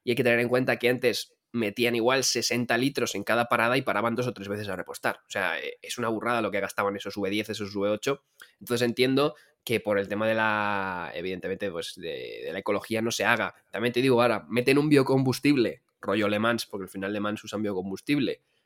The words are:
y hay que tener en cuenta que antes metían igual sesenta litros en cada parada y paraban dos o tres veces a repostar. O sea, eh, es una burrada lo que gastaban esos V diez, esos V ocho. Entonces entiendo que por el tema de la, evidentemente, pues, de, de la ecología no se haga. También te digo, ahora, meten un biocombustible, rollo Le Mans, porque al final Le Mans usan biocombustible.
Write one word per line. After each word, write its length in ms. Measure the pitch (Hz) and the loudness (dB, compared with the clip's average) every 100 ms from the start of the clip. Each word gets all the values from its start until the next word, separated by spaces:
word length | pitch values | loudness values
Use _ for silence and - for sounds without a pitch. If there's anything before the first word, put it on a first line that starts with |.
y 60 | 120 | -4
hay 60 | 117 | 2
que 80 | |
tener 160 | 120 117 | 4 4
en 80 | 120 | 4
cuenta 260 | 127 131 117 | 2 2 2
que 140 | 120 | 2
antes 420 | 123 123 104 - _ _ | 2 2 0 -6 _ _
metían 420 | 120 104 104 120 | -2 -2 0 0
igual 300 | 117 117 131 | 4 2 4
sesenta 520 | 127 123 - 120 120 117 | 2 0 0 0 0 2
litros 380 | 135 147 117 | 2 0 -2
en 100 | 98 | -2
cada 220 | 101 113 120 | 0 0 2
parada 320 | 117 113 127 | 2 4 2
y 40 | |
paraban 340 | 127 98 113 117 | 2 0 0 0
dos 100 | 123 | -2
o 80 | |
tres 140 | 104 98 | -4 -6
veces 200 | 104 104 | -6 -6
a 80 | 92 | -6
repostar. 420 | 82 - 120 - - | -8 -4 -4 -4 -6
O 40 | |
sea, 280 | 107 92 80 | -2 -2 -2
eh, 200 | 67 - | -6 -10
es 160 | - - | -12 -4
una 120 | 117 | -2
burrada 340 | 110 113 120 | -2 0 0
lo 80 | 107 | 0
que 100 | 101 | -2
gastaban 340 | 95 - 101 98 | -4 -2 -2 -2
esos 200 | 101 101 | -8 -4
V 140 | 95 | -2
diez, 180 | 104 107 | -2 -4
esos 260 | 104 101 | -6 -6
V 140 | 101 101 | -2 0
ocho. 360 | 104 - 139 _ _ - _ | 0 -2 -4 _ _ -20 _
Entonces 240 | 104 117 | -4 0
entiendo 500 | 120 113 127 135 147 - _ _ | 0 2 2 4 2 -2 _ _
que 180 | - 110 | -2 -2
por 180 | - 101 | 0 0
el 100 | 98 | 0
tema 180 | 101 110 | -2 0
de 60 | |
la, 760 | 110 110 107 104 101 95 90 80 | 2 2 2 0 -2 -2 -4 -8
evidentemente, 560 | 71 92 92 87 95 101 | -6 -6 -6 -4 -4 -4
pues, 240 | 82 - - | -4 -8 -8
de, 460 | 82 69 62 55 | -8 -8 -8 -10
de 80 | 65 | -8
la 60 | 90 | -6
ecología 420 | 104 101 - 110 | -2 -2 -2 -2
no 100 | 117 | -2
se 140 | - | 0
haga. 300 | 101 117 95 - _ | 2 2 0 -6 _
También 240 | 98 120 | -4 -2
te 80 | 123 | 2
digo, 180 | 135 117 | 4 4
ahora, 240 | 120 104 76 | 4 2 -2
meten 260 | 113 123 139 | -2 2 4
un 140 | 151 | 6
biocombustible, 880 | 143 135 135 131 123 139 139 104 73 _ _ | 4 6 2 2 2 2 4 2 -2 _ _
rollo 260 | - 104 101 | -2 0 2
Le 100 | 104 | 2
Mans, 280 | 113 117 - | 2 0 -4
porque 160 | 101 | -10
al 80 | 92 | -10
final 240 | 95 98 | -8 -6
Le 60 | 104 | -4
Mans 220 | 104 104 | -4 -6
usan 180 | 107 104 | -8 -6
biocombustible. 800 | 107 95 95 95 - 147 104 - _ _ | -4 -4 -4 -8 -2 0 0 -4 _ _